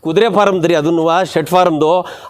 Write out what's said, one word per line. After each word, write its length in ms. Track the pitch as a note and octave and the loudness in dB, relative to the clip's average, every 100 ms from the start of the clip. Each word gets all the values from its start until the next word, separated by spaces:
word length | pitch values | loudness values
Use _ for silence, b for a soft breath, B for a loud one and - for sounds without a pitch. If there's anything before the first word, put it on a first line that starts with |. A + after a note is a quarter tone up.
ಕುದುರೆ 280 | D#3+ D#3+ A3+ | -2 0 2
ಫಾರಮ್ದು 380 | F#3+ G3+ F#3+ E3+ | 2 2 0 0
ರೀ, 60 | |
ಅದನ್ನು 340 | E3+ D3 E3+ D#3+ E3+ F#3 | 0 0 0 0 0 -2
ಶೆಡ್ 140 | E3 D3 | -4 0
ಫಾರಮ್ದು, 540 | F3+ F3+ D3+ D#3 F3+ F3 B B | 2 2 0 0 0 -4 B B